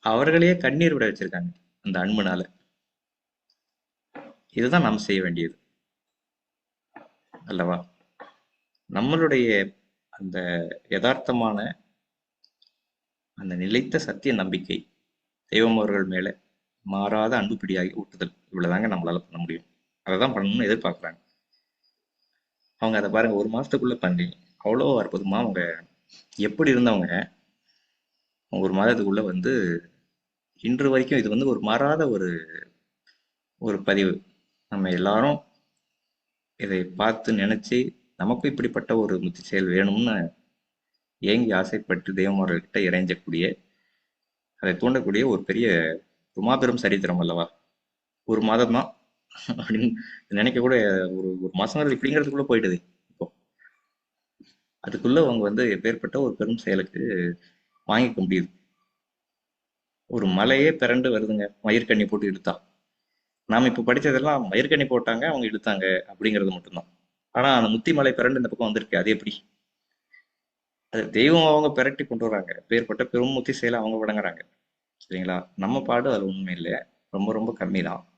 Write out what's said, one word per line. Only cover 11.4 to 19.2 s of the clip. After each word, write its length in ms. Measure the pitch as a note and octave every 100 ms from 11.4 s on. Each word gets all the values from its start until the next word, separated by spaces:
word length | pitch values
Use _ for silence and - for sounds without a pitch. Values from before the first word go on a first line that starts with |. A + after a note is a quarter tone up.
| A2+ G#2 G#2+ - _ _ _ _ _ _ _ _ _ _ _ _ _ _ _ -
அந்த 160 | G2 F2+
நிலைத்த 440 | F#2 A#2 C3 D3+
சத்திய 320 | - - C#3
நம்பிக்கை, 440 | A2+ F#2+ F#2 - - - _ _ _ _ _ _
தெய்வம் 260 | G#2+ A2+ A2+
அவர்கள் 280 | G#2+ G2+ F#2+
மேல 160 | F#2 F#2+ - _ _ _ _ G2
மாறாத 480 | G2 G2+ G#2+ A2 B2
அன்பு 180 | G2+ G#2+
பிடியாகி 340 | G2 F#2+ F#2
ஊட்டுதல், 380 | - G2 F2+ F2+ _ _
இவ்வளவுதாங்க 400 | F#2+ F2 F#2 A2
நம்மளால 320 | F#2 E2+
பண்ண 180 | F2